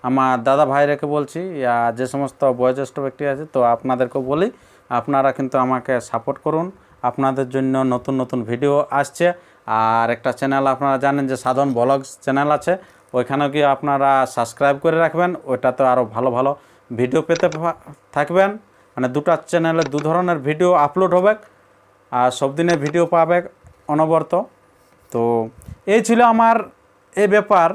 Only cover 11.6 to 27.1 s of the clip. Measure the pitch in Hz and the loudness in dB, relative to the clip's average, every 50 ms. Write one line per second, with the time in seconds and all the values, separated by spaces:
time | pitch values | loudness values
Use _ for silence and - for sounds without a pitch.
11.6 | 139 139 131 120 120 127 139 139 131 - - - - - 131 139 143 147 151 147 | 0 0 0 0 2 2 2 0 -2 -8 -20 -10 -6 -2 -2 0 0 0 0 0
12.6 | - 170 180 190 - - - - _ _ - 127 120 - 139 143 147 143 135 151 | 0 -2 -4 -4 -4 -20 -20 -20 _ _ -4 -4 -2 -2 -2 -2 -2 -2 0 2
13.6 | 147 143 139 135 - 147 139 139 139 139 135 135 131 131 - - 120 117 - - | 2 2 2 0 0 -2 0 2 2 4 4 2 2 0 -2 -4 -4 -4 -2 0
14.6 | 143 139 143 139 - 165 160 160 165 156 - 165 175 180 180 - - 135 127 117 | 0 0 0 2 0 0 2 2 0 0 0 0 0 0 -2 -6 -6 -6 -6 0
15.6 | - 127 123 - 139 127 127 127 120 110 107 113 123 131 120 123 131 139 143 - | 0 -2 0 2 2 2 2 2 0 -2 -4 -2 -2 -2 0 0 0 -2 -2 -4
16.6 | - _ _ _ _ _ 123 107 127 123 - 165 151 - 165 165 - 170 151 156 | -12 _ _ _ _ _ -4 -2 -2 0 0 -2 0 0 -2 0 0 -2 -2 -2
17.6 | 165 170 - - - - 143 _ _ _ - 143 147 147 170 185 190 202 208 214 | -6 -6 -6 -6 -14 -20 -20 _ _ _ -4 -4 -2 0 2 2 2 2 0 -6
18.6 | _ _ _ _ _ _ _ - 127 127 127 147 147 180 165 151 - - - 170 | _ _ _ _ _ _ _ -4 -4 -2 -2 -2 0 0 0 0 -2 -4 -2 0
19.6 | 165 165 160 165 160 139 135 147 147 156 160 175 180 180 170 151 127 143 151 156 | 0 0 0 0 -2 -2 -4 -4 -2 0 0 0 0 0 -2 -2 -2 -4 -2 0
20.6 | 180 180 180 160 147 143 - 185 190 180 170 180 185 208 220 214 - - _ _ | 2 2 4 4 2 2 2 0 0 2 2 2 4 2 0 0 -6 -20 _ _
21.6 | _ _ _ _ _ _ _ _ _ _ - 123 123 127 123 - 143 139 139 151 | _ _ _ _ _ _ _ _ _ _ 0 2 2 2 2 0 -4 -4 -2 0
22.6 | 170 170 170 151 139 151 151 175 170 170 180 170 165 160 175 175 170 - - _ | 0 0 0 0 -2 -2 0 0 0 2 2 2 4 4 2 0 0 -4 -16 _
23.6 | _ - - _ _ - 147 151 160 156 165 160 156 156 - 175 233 - _ _ | _ -20 -20 _ _ -4 0 0 2 2 2 0 0 0 -2 -2 -2 -4 _ _
24.6 | _ _ _ _ _ _ _ _ _ _ - 120 117 117 117 117 113 113 - - | _ _ _ _ _ _ _ _ _ _ -4 -2 0 2 0 0 -2 -4 -10 -18
25.6 | - - - _ _ - 202 233 220 226 233 226 240 233 226 226 226 226 233 226 | -20 -20 -20 _ _ 0 0 0 2 2 2 4 4 4 4 4 4 4 2 2
26.6 | 202 - _ _ _ _ _ _ _ _ | -2 -6 _ _ _ _ _ _ _ _